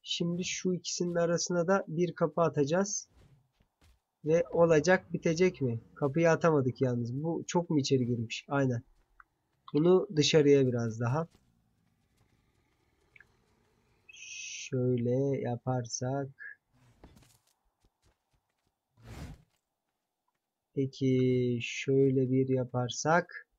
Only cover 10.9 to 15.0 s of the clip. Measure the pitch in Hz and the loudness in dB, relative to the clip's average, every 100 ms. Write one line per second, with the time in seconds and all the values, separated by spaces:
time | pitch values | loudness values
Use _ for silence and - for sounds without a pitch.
10.9 | 113 117 143 165 _ _ _ _ _ _ | -4 -2 -2 -4 _ _ _ _ _ _
11.9 | _ _ _ _ _ _ _ _ _ _ | _ _ _ _ _ _ _ _ _ _
12.9 | _ _ - - _ _ _ _ _ _ | _ _ -20 -20 _ _ _ _ _ _
13.9 | _ _ - - - - - - 127 127 | _ _ -20 -16 -14 -12 -12 -8 -4 -2
14.9 | 123 | -2